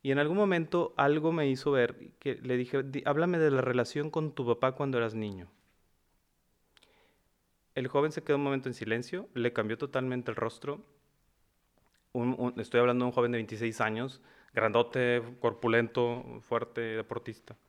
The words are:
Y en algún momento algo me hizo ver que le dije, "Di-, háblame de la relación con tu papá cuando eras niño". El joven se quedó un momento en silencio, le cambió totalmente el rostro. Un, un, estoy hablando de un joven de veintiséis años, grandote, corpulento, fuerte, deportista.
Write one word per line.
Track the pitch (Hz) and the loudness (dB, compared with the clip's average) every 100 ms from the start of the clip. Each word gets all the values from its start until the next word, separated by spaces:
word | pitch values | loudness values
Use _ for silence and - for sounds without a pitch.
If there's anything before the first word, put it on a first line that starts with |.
Y | 139 | 2
en | 135 | 2
algún | 147 190 | 2 2
momento | 208 170 160 175 - - | 2 2 0 0 0 2
algo | 139 151 160 | 4 4 2
me | 165 143 | 2 0
hizo | 131 147 | 0 2
ver | 135 117 - - _ | 4 2 0 -20 _
que | 143 123 | -6 -6
le | 123 123 | -2 -2
dije, | 123 139 | 0 -2
"Di-, | 135 135 - | -2 -4 0
háblame | 147 170 175 | 2 2 4
de | 156 | 4
la | 135 | 4
relación | 127 123 120 147 151 | 2 2 0 -2 -2
con | 160 156 | -2 -4
tu | - 120 | -2 0
papá | 117 131 | 2 2
cuando | 131 139 127 | 0 -2 0
eras | 117 | -2
niño". | 110 107 95 87 _ _ _ _ _ _ _ _ _ _ _ _ _ _ _ _ _ _ _ _ _ _ | -4 -6 -8 -14 _ _ _ _ _ _ _ _ _ _ _ _ _ _ _ _ _ _ _ _ _ _
El | - 123 | -4 0
joven | 143 151 | 2 2
se | 151 | -2
quedó | - 143 | 0 0
un | |
momento | 143 139 135 | 2 -2 -4
en | |
silencio, | 120 107 117 123 180 - | -8 -2 -2 -2 -8 -8
le | 127 120 | -2 0
cambió | 120 107 113 | 0 -2 -4
totalmente | 143 135 127 127 120 | -4 -2 -2 -4 -4
el | 113 | -4
rostro. | 113 - 143 147 - _ _ _ _ _ _ _ _ _ _ _ _ | -4 -4 -10 -10 -14 _ _ _ _ _ _ _ _ _ _ _ _
Un, | 123 120 127 | -4 -2 0
un, | 120 123 | -4 -4
estoy | 107 120 | 0 2
hablando | 123 123 | 4 2
de | 123 | 0
un | |
joven | 123 120 | 2 2
de | 120 | 0
veintiséis | 107 110 117 110 | -6 -4 -6 -2
años, | 110 110 131 - _ - _ | -2 -2 -6 -10 _ -20 _
grandote, | - 110 110 120 131 123 120 117 123 | 0 4 4 2 2 2 0 -2 -2
corpulento, | 117 - 117 113 113 - 120 120 - 117 | -2 0 2 2 2 0 0 -2 -10 -16
fuerte, | - 117 117 - | -4 -4 -4 -6
deportista. | 113 113 110 120 - 107 - 113 | -6 -6 -6 -8 -10 -14 -20 -20